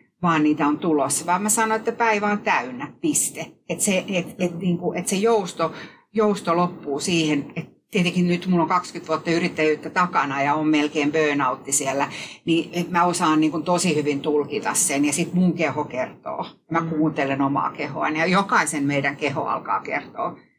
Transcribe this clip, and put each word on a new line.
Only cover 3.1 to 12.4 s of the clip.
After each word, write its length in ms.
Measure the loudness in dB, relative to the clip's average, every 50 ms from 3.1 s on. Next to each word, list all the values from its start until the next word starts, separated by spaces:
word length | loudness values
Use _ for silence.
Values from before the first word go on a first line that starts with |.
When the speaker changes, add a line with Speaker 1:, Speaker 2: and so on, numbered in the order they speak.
| 0 0 -2 -2 -4 -8 -12 -14 -16 _ _ -8
Speaker 1:
Et 120 | -6 -2
se, 240 | 0 0 0 0 0 -2
et, 180 | -2 -4 -4 -4 -4 -2
et 200 | -2 -2 -2 -2
niinku, 340 | -2 0 0 0 -2 -2 -4
et 160 | -4 -4 -2
se 80 | -2
jousto, 560 | 0 2 4 4 2 0 -2 -4 -2 -4 -4 -4 -6 -16 -18 -20 -20 _ _ 0
jousto 440 | 2 2 2 2 0 0 0 2
loppuu 440 | 2 2 0 -2 -6 -6 -6 -4 -4
siihen, 520 | -2 0 2 2 2 2 2 0 -2 -4 -8
et 140 | -10 -10 -10 -14 _ _ _
tietenkin 380 | 0 0 0 2 2 2 2 2
nyt 180 | 2 0 0
mulla 160 | 2 2 4 4
on 60 | 4
kaksikymmentä 400 | 2 0 0 -2 -8 -10 -6 -4
vuotta 220 | -4 -2 0 0
yrittäjyyttä 600 | 0 2 0 0 0 2 2 2 2 0 -2 -4
takana 520 | 0 0 0 2 2 0 0 0 0 0 2
ja 120 | 2 2
on 120 | 2 2 2
melkein 440 | 4 4 2 2 0 0 0 2 2
burnoutti 600 | 2 2 2 2 2 2 0 0 -2 -4 -2 -2
siellä, 360 | -2 0 0 -2 -2 -2 -4 -6 -8 -12 -14 -16 -6